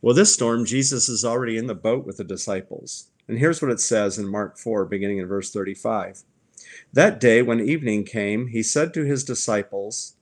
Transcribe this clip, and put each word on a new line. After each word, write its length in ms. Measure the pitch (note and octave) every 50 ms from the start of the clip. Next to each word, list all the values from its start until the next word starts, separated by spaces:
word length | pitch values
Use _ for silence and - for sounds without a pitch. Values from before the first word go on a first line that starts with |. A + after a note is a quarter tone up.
Well, 140 | - A#2 B2
this 180 | D3 G3+ G#3+
storm, 320 | - - B2 A#2 A#2 A#2 A#2+
Jesus 440 | G2+ A#2+ C3 C3+ C3+ C#3 B2 - -
is 160 | A#2+ G#2+ A#2+
already 340 | A#2+ A#2 B2 B2+ A#2 A2+ A2+
in 80 | A#2
the 80 | B2+ G#2+
boat 320 | E2+ - A2 A#2 C3+ -
with 120 | - - -
the 60 | G2+
disciples. 840 | E2+ F#2+ E2+ - - G2 F#2 F#2 _ - - - - - - - _ _ _ _
And 120 | - A2+ A#2
here's 220 | C#3 E3 E3 D#3+
what 120 | D#3 C3+
it 80 | A#2+ G2
says 380 | - - A2+ A2 G#2 G2+ F#2 A2
in 100 | G#2 G2
Mark 280 | G2+ G#2 G#2 F#2+ -
four, 280 | - - A#2 A2 G#2 F#2+
beginning 340 | F2+ G2+ G2 G2 G2+ G2+ G2
in 80 | F#2
verse 240 | F2+ G2 G2+ F#2+ -
thirty-five. 720 | - G#2+ F#2+ F#2+ G2 - - A2+ A2+ G#2 F#2 F2+ F#2+ - _ _ _ _ _ _ _ - - - - - - _
"That 280 | - C3+ E3 G#3 - -
day, 220 | A#2+ A#2+ A2+ A#2+
when 180 | B2 A#2+ A#2 A#2
evening 440 | G#2+ B2 D#3 E3 D3 A#2 G#2+ G#2 G2
came, 440 | - - A2 G2+ G2+ G#2 A2 B2+ B2
he 140 | A2+ A#2
said 320 | A2 - - D3 D3+ E3+ F3+
to 100 | D#3+ D3+
his 180 | C#3+ C#3+ C3
disciples 920 | C3+ - B2 - - - A2 G#2 G2+ - - G2 G2 G#2+ A2 - - - _ _